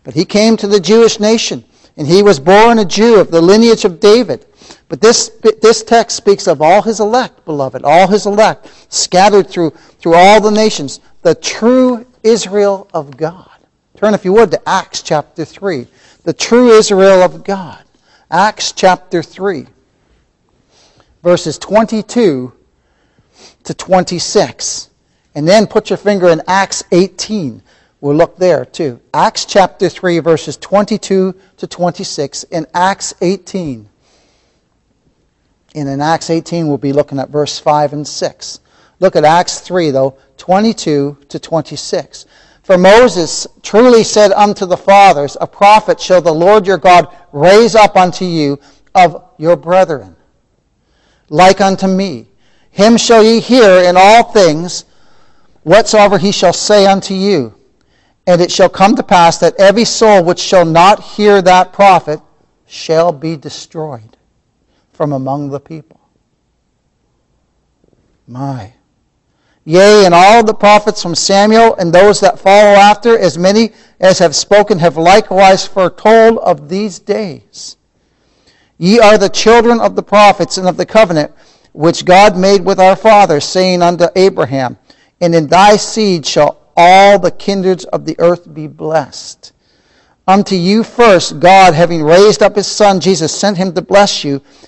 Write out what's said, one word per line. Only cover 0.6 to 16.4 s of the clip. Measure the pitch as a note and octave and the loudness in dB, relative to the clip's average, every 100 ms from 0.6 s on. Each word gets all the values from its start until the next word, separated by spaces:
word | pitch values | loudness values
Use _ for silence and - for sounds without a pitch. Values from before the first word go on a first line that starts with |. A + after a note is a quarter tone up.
| G3+ | 0
the | G#3 | -2
Jewish | E3 A3+ A3 - | 2 2 2 0
nation, | G#3 A3+ - C3+ - _ _ - | -2 -2 -4 -10 -14 _ _ -10
and | C#3+ | 0
he | F#3 | 2
was | G#3 D3+ | 2 0
born | D3 G3+ A#3 A3+ | 2 4 4 2
a | F#3 | -2
Jew | G3 A#3 G#3+ | 0 2 2
of | D#3 | 2
the | E3 | 0
lineage | E3+ G#3+ A#3 A3 G3+ | 2 2 2 2 -2
of | E3 | 0
David. | G3+ A#3 G3 A#2+ _ _ _ - _ | 2 2 0 -8 _ _ _ -20 _
But | B2 | 0
this, | A3 A#3 - - A3+ - | 0 0 -4 -2 -2 2
this | G#3+ A3 | 0 0
text | - A#3 G#3+ - | 0 -2 -2 -4
speaks | G#3 G3+ - | -2 -2 -2
of | D3 | -2
all | D#3 G3+ | 2 2
his | F#3+ G#3 | 0 -6
elect, | G#3 B3 G#3+ _ - | -4 -4 -6 _ -12
beloved, | D3 C3 B2+ | -8 -8 -6
all | B2+ E3 F#3 | 0 2 2
his | G#3 G3+ | 0 -2
elect, | G#3 G3+ D3 - _ _ | 0 -2 -2 -16 _ _
scattered | - - F3 G3+ G3+ F3 | -10 -2 0 2 2 -2
through, | F3+ D#3+ - _ _ | -6 -6 -8 _ _
through | F3 E3 | 0 4
all | F#3+ G#3+ | 4 4
the | G#3 | 2
nations, | G#3+ A3 - C#3 - _ _ | -2 -2 -4 -12 -14 _ _
the | E3+ D#3+ | -4 -4
true | - - A3 B3+ B3+ A#3+ A#3+ _ | -8 -4 0 2 0 -2 -12 _
Israel | A3 A3+ F#3 G3+ G3+ G3 - E3+ | -2 -2 -2 -2 -2 -4 -10 -12
of | C#3+ B2+ | -12 -12
God. | D#3+ F3+ _ _ _ _ _ _ | -12 -12 _ _ _ _ _ _
Turn, | G#3 G3+ | -2 -2
if | F#3 | 0
you | |
would, | G#3 G#3 | 0 0
to | D3 - | -2 -4
Acts | F#3 - - | -6 -6 -16
chapter | - D3+ - - D3+ | -6 -6 -6 -14 -14
three. | - G3 D3 A#2+ _ _ _ | -10 -10 -10 -12 _ _ _
The | - | -10
true | C#3 | -8